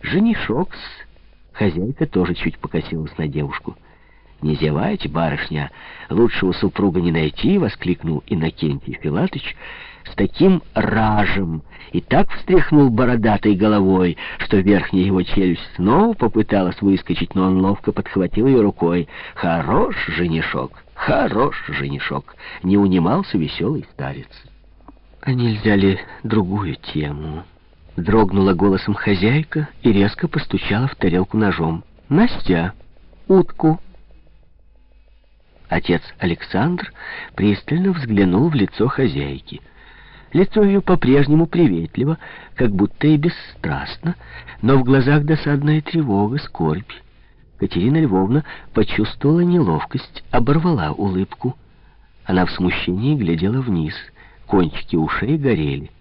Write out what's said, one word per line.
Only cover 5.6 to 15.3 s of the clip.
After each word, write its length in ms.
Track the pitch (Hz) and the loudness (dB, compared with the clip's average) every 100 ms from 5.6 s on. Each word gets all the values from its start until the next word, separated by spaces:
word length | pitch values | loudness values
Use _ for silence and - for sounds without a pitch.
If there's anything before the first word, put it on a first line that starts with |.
| 71 - - - - | -8 -12 -20 -20 -6
лучшего 440 | 90 117 - 95 | 0 0 2 -2
супруга 460 | 87 101 - 98 87 | 0 -2 0 0 0
не 100 | 85 | 0
найти!» — 460 | 82 78 - 117 196 | 0 -2 -2 0 2
воскликнул 640 | 135 - 87 87 82 76 - | 0 -4 -4 -4 -2 -6 -4
Иннокентий 720 | - 80 - 80 69 - 65 | -4 -4 -4 -4 -4 -8 -8
Филатыч 560 | 80 78 180 143 - - - - - - - | -4 -2 -2 -4 -12 -16 -18 -18 -20 -20 -16
с 100 | - | -4
таким 480 | 101 - 185 185 - | -4 2 4 4 0
ражем 880 | - 107 110 110 107 101 101 90 80 - - - | -4 0 2 2 2 2 0 -2 -6 -10 -20 -6
и 100 | - | -6
так 300 | - 135 - | 0 4 4
встряхнул 580 | - - 180 - 151 139 | 2 2 4 6 6 6
бородатой 680 | 113 123 123 110 104 107 98 | 4 2 2 2 2 2 2
головой, 600 | 107 104 95 95 90 82 - - | 4 4 4 4 2 0 -10 -10
что 180 | - 104 | 0 2
верхняя 480 | 95 101 80 95 95 | 4 2 2 0 2
его 160 | 92 | 0
челюсть 400 | 90 | 2